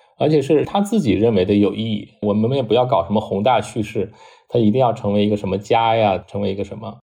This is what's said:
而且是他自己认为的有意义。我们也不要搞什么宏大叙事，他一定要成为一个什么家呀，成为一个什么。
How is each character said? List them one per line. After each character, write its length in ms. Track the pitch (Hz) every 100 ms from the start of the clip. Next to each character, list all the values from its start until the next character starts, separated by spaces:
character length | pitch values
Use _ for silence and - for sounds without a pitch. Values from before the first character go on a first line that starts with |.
| _ -
而 100 | 139
且 140 | 151
是 240 | 135 151 -
他 160 | 202
自 180 | 202 220
己 120 | 127
认 240 | 92 117 101
为 100 | 95
的 80 |
有 220 | 101 101 107
意 160 | 113
义。 180 | 104 - -
我 100 | 104
们 180 | 104 117
也 100 | 139
不 100 | 107
要 140 | 113 127
搞 180 | 98 87
什 80 |
么 80 | 107
宏 220 | - 101
大 180 | 117 117
叙 220 | - 120
事， 280 | 101 110 92 - - _ _
他 80 | 123
一 140 | 107
定 100 | 127
要 100 | 120
成 220 | - 104
为 100 | 104
一 60 | 104
个 80 | 101
什 100 | 95
么 120 | 98
家 360 | - 113 113 113
呀， 220 | 107 90 -
成 160 | 101
为 100 | 101
一 40 | 98
个 80 |
什 120 | 92 107
么。 220 | 110 - _